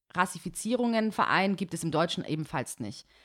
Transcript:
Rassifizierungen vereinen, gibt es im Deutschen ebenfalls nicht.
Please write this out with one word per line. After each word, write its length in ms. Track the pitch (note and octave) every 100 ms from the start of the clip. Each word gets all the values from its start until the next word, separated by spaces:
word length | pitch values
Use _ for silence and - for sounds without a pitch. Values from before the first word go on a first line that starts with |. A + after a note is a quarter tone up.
| _ F3
Rassifizierungen 960 | F#3 - F3+ - G#3+ A#3+ A#3+ A3+ A3
vereinen, 460 | G#3 - D#3+ G3 F#3+
gibt 160 | F#3+
es 100 | E3
im 80 | E3
Deutschen 340 | D3+ E3+ - -
ebenfalls 540 | D#3 D3+ D3 A#2+ -
nicht. 260 | G#2+ - - _